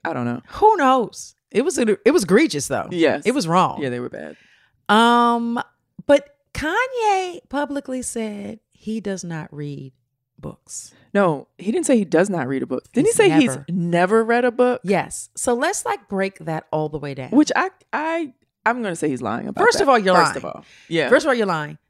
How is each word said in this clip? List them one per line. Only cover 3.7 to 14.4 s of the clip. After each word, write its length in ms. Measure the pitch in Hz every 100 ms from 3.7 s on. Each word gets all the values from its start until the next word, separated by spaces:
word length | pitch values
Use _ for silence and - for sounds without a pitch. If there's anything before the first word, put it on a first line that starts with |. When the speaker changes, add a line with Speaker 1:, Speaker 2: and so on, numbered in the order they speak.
| -
Speaker 1:
Yeah, 80 | 135
they 100 | 123
were 100 | 123
bad. 280 | - 78 - _ _ _ _ -
Speaker 2:
Um, 720 | 214 233 240 240 233 233 240 - _ _ - -
but 300 | 285 - _ _
Kanye 840 | - 302 427 523 508 427 381 370 339 -
publicly 520 | 277 285 277 269 254
said 580 | - 233 220 208 202 220 _
he 260 | _ 214 220
does 240 | 202 185
not 280 | 175 160 156
read 400 | 147 147 143 135 _ _ _ _ _
books. 540 | - - - - - _ _
Speaker 1:
No, 340 | 202 185 143 - -
he 140 | 185
didn't 140 | 349 302
say 120 | 240
he 80 | 170
does 240 | 160 202
not 180 | 175 127
read 160 | 135
a 20 | 127
book. 180 | 127 -
Didn't 140 | 233 403
Speaker 2:
He's 80 | 466
Speaker 1:
he 120 | 403
say 100 | 302
he's 100 | 240 151
Speaker 2:
never. 100 | 139
Speaker 1:
never 540 | 180 170 170 180 226
read 200 | 226 240